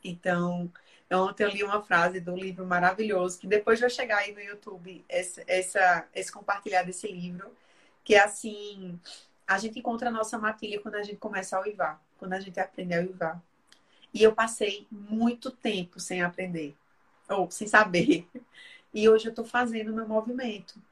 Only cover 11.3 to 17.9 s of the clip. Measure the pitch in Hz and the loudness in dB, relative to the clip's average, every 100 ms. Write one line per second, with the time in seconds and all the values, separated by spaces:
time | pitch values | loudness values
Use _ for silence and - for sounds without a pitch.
11.3 | 196 185 190 202 202 160 156 _ _ 190 | -6 -4 -4 -4 -4 -4 -4 _ _ -6
12.3 | 185 196 185 185 - 180 170 180 185 165 | -6 -6 -6 -6 -6 -2 -2 -2 -4 -6
13.3 | 170 _ _ _ _ _ _ _ 202 220 | -6 _ _ _ _ _ _ _ 6 6
14.3 | 214 226 - 208 202 - 208 208 220 233 | 6 -2 0 -2 -2 -12 -16 -6 0 0
15.3 | 240 262 - 233 196 180 185 - 185 175 | 0 -8 -6 -4 -2 -4 -10 -6 -2 -2
16.3 | 175 185 170 147 - _ _ _ _ _ | -2 -6 -6 -8 -12 _ _ _ _ _
17.3 | 202 175 - 208 214 202 | -2 -2 -4 4 4 6